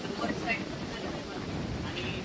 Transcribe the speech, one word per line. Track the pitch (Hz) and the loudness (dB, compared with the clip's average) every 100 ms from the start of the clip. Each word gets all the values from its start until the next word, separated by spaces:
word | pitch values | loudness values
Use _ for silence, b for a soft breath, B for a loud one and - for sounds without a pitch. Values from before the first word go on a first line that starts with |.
तर | - - | 0 2
वर | 679 - | 2 2
साईड | - 330 - - - - - - - - - - - - - | 2 2 0 -2 -2 -2 0 -2 -2 -2 0 0 0 0 0
आणि | - - - | 0 0 0